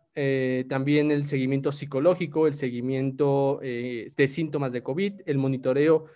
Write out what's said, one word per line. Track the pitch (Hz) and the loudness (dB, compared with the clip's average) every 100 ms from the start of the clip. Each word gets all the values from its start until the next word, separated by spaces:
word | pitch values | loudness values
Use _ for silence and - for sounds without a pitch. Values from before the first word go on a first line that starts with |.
| _ | _
eh, | 156 139 135 131 127 131 | -4 -2 0 0 -2 -2
también | 135 139 147 151 | -2 2 2 2
el | 147 143 | 0 0
seguimiento | 139 131 139 143 | -2 0 0 -2
psicológico, | 143 143 131 170 175 156 156 156 | -6 -6 0 2 2 -2 2 2
el | |
seguimiento, | 143 127 120 127 131 135 135 143 139 139 - | 0 -4 -4 -4 -2 -2 0 2 2 2 -2
eh, | 131 120 123 117 110 | -4 -6 -6 -8 -8
de | 147 139 | 2 2
síntomas | 170 156 147 135 | 2 -4 -2 -2
de | 123 | -4
covid, | 135 151 202 202 | -4 -2 -2 -4
el | - 139 | -4 0
monitoreo, | 135 131 131 135 156 156 156 | 0 0 0 4 4 4 0